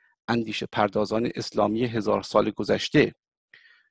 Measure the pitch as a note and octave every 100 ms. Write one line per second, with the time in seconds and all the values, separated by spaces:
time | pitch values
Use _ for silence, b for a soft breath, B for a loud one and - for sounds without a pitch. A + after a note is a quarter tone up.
0 | _ _ - A#2 A2 - A2 - G#2 G#2+
1 | G2+ A2 A#2+ - - A2+ G#2 A2 A#2+ A2+
2 | G#2 G2+ - G#2+ G#2 - G#2+ G2 - D3+
3 | A2 - _ _ _ b b b b